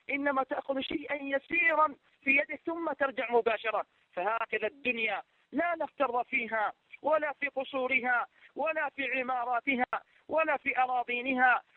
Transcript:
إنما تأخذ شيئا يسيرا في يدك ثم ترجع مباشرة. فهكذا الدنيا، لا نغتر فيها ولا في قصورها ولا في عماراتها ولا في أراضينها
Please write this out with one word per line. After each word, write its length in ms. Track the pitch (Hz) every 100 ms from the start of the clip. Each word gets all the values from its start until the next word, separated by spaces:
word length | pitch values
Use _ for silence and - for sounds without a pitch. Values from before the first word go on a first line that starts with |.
| -
إنما 340 | 277 285 269
تأخذ 380 | 262 269 - 269
شيئا 340 | 262 330 285 294
يسيرا 800 | 277 277 - 311 330 302 311 269 _ _
في 160 | - 285
يدك 240 | 311 294 -
ثم 260 | 339 330
ترجع 400 | 277 277 226 233
مباشرة. 540 | 240 233 214 226 208 - _ _
فهكذا 540 | - 190 226 - 214 208
الدنيا، 560 | 240 247 233 220 185 - _ _
لا 240 | 262 339 330
نغتر 480 | 285 - 262 240
فيها 500 | 240 262 220 220 202 - _ -
ولا 320 | 269 311 302
في 140 | 269 277
قصورها 800 | 262 262 269 254 262 247 240 202 _ - -
ولا 340 | 302 311 285
في 300 | - 262 262
عماراتها 680 | 247 254 240 240 269 254 247 214 - _ -
ولا 300 | 302 320 277
في 200 | 269 254
أراضينها 840 | 254 254 240 240 254 254 254 226 -